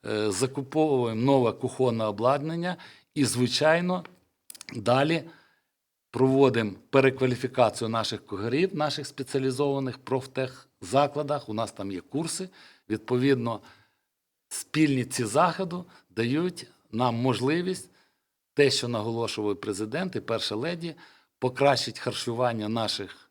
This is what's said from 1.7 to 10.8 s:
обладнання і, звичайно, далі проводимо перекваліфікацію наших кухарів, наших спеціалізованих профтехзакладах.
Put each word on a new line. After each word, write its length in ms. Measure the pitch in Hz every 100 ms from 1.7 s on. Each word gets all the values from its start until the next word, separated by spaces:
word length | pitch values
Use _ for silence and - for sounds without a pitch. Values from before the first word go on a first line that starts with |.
| - 127 113 107
обладнання 720 | 101 120 143 156 170 175 175 - - _
і, 120 | - 127
звичайно, 800 | 120 123 - 151 165 180 180 170 _ _ _ _ - - 120
далі 480 | 104 127 147 165 151 - _ _ _ _ _ _ _
проводимо 600 | 120 131 135 135 117 107 95 _
перекваліфікацію 1000 | 135 131 127 127 120 127 - 113 - 113
наших 360 | 113 107 107 -
кухарів, 500 | 98 110 131 185 143
наших 320 | 151 147 135
спеціалізованих 920 | - 131 135 131 131 143 139 131 123
профтехзакладах. 1500 | - 131 - - 131 - - _